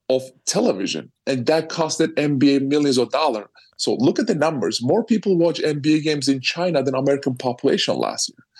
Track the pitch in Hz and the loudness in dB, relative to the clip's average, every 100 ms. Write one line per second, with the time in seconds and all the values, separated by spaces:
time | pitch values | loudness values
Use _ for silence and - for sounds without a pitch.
0 | - 131 127 - - - 240 95 95 78 | -2 -2 -2 -10 -4 0 0 0 -4 -6
1 | - _ - 131 123 160 160 - 156 - | -10 _ -4 -2 0 0 0 -4 -2 0
2 | 160 147 147 139 143 139 135 147 143 127 | -2 0 -2 2 4 4 2 2 2 2
3 | 120 135 156 110 101 _ _ - - - | 0 0 -2 -2 -8 _ _ -6 -2 2
4 | 135 208 226 175 156 143 104 110 123 196 | 2 2 0 0 0 0 -2 -2 0 0
5 | 220 214 202 175 170 160 156 147 147 156 | 2 0 2 2 2 0 -2 0 2 2
6 | 151 151 135 135 - 165 175 147 131 131 | 0 0 0 0 -2 -2 0 0 0 0
7 | 139 139 139 123 127 117 139 202 - 65 | 0 0 -2 -4 -4 0 0 0 0 -2
8 | 53 - - - _ | -2 -4 -8 -10 _